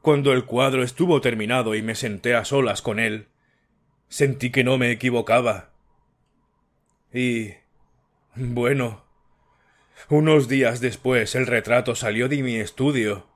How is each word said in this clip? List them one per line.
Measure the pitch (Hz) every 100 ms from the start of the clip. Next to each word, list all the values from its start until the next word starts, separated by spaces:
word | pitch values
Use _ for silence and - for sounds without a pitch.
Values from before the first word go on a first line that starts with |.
Cuando | - 147 143
el | 127 127
cuadro | 117 135 131
estuvo | 123 - 180 151
terminado | 131 113 107 127 113
y | 107
me | 110
senté | 110 123 101 120
a | 120 101
solas | 139 123 117
con | - 107
él, | 113 107 107 _ _ _ _ _ _ _ _
sentí | - 139 127 123
que | 131
no | 127 131
me | 120
equivocaba. | 117 127 120 110 117 120 98 - _ _ _ _ _ _ _ _ _ _ _ _ _ _
Y... | 123 127 117 107 98 _ _ _ _ _ _ _
bueno, | 117 123 120 120 139 120 104 _ _ _ _ _ _ _ _ _ - -
unos | 151 156 151 127
días | 135 123 120
después | 123 - 127 127 107
el | 131 127
retrato | 117 104 120 117
salió | 110 117 107 123
de | 143
mi | 131 113
estudio. | 104 - 135 139 107 101 -